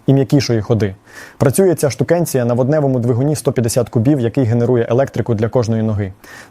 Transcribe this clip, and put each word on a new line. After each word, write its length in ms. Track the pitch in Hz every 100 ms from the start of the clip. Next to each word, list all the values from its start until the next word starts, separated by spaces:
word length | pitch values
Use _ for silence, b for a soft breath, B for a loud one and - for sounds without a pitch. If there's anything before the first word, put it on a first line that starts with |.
| -
і 80 |
м'якішої 460 | 135 135 147 - 117
ходи. 340 | 101 110 104 95 B B B B
Працює 360 | 135 131 190
ця 160 | 156 143
штукенція 540 | - 139 170 160 131
на 100 | 117
водневому 460 | 120 127 156 139 127
двигуні 360 | 117 117 143 147
сто 160 | 139
п'ятдесят 360 | 127 117 127 117
кубів, 320 | 117 117 147
який 240 | 113 143
генерує 420 | 113 120 117 123 -
електрику 440 | 120 135 117 113
для 140 | 107 113
кожної 340 | 127 113 113
ноги. 300 | 110 104 95 - B B B